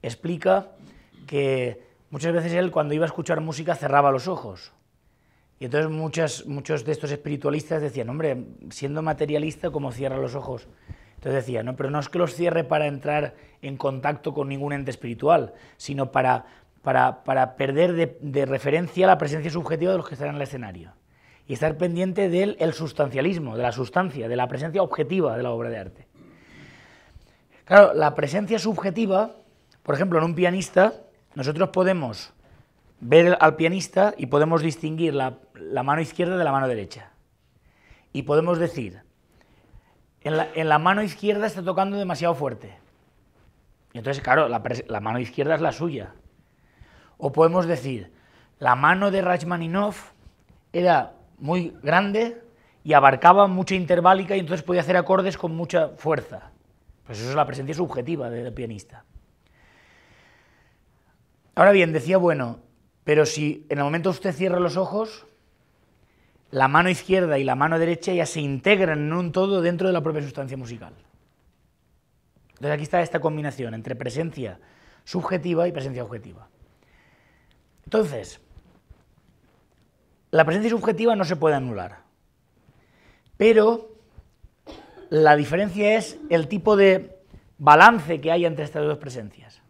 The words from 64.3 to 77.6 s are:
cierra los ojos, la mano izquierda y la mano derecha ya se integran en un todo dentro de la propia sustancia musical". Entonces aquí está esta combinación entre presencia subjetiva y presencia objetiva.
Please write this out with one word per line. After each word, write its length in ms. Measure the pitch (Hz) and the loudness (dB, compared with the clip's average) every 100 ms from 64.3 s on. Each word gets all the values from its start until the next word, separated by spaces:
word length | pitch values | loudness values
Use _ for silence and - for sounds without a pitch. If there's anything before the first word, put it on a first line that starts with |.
cierra 280 | 143 190 175 | -4 -2 0
los 180 | 175 151 | 0 -2
ojos, 480 | 185 202 220 - - _ _ _ _ _ _ _ _ _ _ _ _ | -4 -4 -6 -10 -20 _ _ _ _ _ _ _ _ _ _ _ _
la 160 | 135 131 | 0 4
mano 240 | 147 175 | 4 2
izquierda 480 | 180 - 185 175 139 | 0 0 0 2 0
y 40 | |
la 120 | 135 127 | 0 0
mano 240 | 151 165 | 2 2
derecha 340 | 165 170 - | 0 -2 -2
ya 140 | 180 156 | -2 -2
se 140 | 175 | -4
integran 580 | 143 135 175 202 185 151 | -4 -2 2 2 2 0
en 140 | 147 | -2
un 180 | 170 175 | -4 -4
todo 300 | 175 196 196 | -2 0 0
dentro 260 | 170 175 185 | 0 0 0
de 60 | |
la 100 | 180 | 0
propia 180 | 160 151 | -2 -4
sustancia 340 | 139 127 135 135 | -6 -10 -10 -10
musical". 380 | 120 117 - - _ _ _ _ _ _ _ _ _ _ _ _ _ _ _ | -12 -14 -18 -20 _ _ _ _ _ _ _ _ _ _ _ _ _ _ _
Entonces 220 | _ 139 | _ -6
aquí 120 | 147 | -6
está 180 | 147 180 | -2 -2
esta 180 | 165 170 | -2 -2
combinación 540 | 165 151 147 127 117 | -4 -4 -6 -8 -10
entre 220 | 113 110 117 | -10 -10 -8
presencia 640 | 127 123 165 - 113 92 _ _ _ _ | -8 -6 -8 -8 -12 -12 _ _ _ _
subjetiva 640 | - 180 160 185 160 165 175 | -10 -8 -4 -4 -2 -2 -2
y 40 | |
presencia 320 | 151 135 127 | -4 -8 -10
objetiva. 440 | 117 113 95 87 - _ _ _ _ _ _ _ _ _ _ _ | -10 -12 -16 -20 -20 _ _ _ _ _ _ _ _ _ _ _